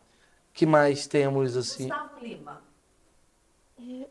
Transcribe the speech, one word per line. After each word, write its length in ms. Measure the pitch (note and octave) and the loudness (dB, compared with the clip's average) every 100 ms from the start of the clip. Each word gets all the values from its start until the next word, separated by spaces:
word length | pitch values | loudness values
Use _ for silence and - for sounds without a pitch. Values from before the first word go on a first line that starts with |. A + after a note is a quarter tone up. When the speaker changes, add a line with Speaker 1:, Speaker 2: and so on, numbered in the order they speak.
| _ _ _ _ _ | _ _ _ _ _
Speaker 1:
Que 120 | - D#3+ | 0 4
mais 400 | D3+ C#3+ C#3 - | 6 4 2 0
temos, 480 | D3 C#3 C3+ C3 B2 | 0 2 0 0 -2
assim? 320 | A#2 - C3 | -6 -8 -8
Speaker 2:
Gustavo 320 | F#3+ - - | -8 -10 -16
Lima. 400 | A#3 E3 D3 D3+ - _ _ _ _ _ _ _ _ _ _ - | -16 -16 -16 -20 -20 _ _ _ _ _ _ _ _ _ _ -20
Speaker 3:
É, 280 | A#3+ B3+ C4+ | -14 -14 -14